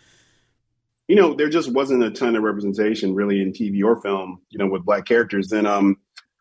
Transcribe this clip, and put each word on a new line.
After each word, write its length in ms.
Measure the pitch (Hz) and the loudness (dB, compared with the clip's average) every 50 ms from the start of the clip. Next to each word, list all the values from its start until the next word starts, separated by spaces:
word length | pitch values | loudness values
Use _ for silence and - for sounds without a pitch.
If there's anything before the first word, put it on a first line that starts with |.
| _ _ _ _ _ _ _ _ _ _ _ _ _ _ _ _ _ _ _ _ _ | _ _ _ _ _ _ _ _ _ _ _ _ _ _ _ _ _ _ _ _ _
You 80 | - 170 | 4 4
know, 180 | 208 185 160 139 | 6 6 4 4
there 160 | 135 151 151 | 0 -2 0
just 220 | 151 170 151 135 120 | 0 -2 -2 0 0
wasn't 300 | 131 139 135 135 123 117 | -2 0 0 0 0 0
a 80 | 110 | 0
ton 240 | 101 - 123 120 117 | -2 -2 -2 0 0
of 80 | 110 107 | 0 0
representation 720 | 110 101 101 104 101 98 104 107 107 110 110 - 95 95 | 0 -2 -2 -4 -4 -2 0 0 0 0 -2 -2 -2 -2
really 260 | 98 101 101 101 98 | -2 0 0 0 0
in 120 | 95 95 92 | 0 -2 -4
T 180 | - 113 101 | -4 -6 -4
V 120 | 101 98 98 | -2 0 2
or 180 | 110 117 113 | 2 2 0
film, 400 | - 101 196 196 190 92 92 - _ _ | 0 -4 -4 -4 -4 -8 -14 -18 _ _
you 80 | - 104 | -8 -4
know, 80 | 101 | -2
with 180 | 95 95 92 87 | -2 -2 -4 -2
Black 200 | 98 101 98 92 | -2 -2 -2 0
characters. 480 | - 117 117 117 - 104 98 95 92 110 | 2 2 2 2 0 -2 -4 -4 -2 0
And, 140 | 107 104 104 | 0 0 2
um, 300 | 101 101 98 98 98 - _ _ _ - _ _ _ _ | 2 2 2 2 0 0 _ _ _ -20 _ _ _ _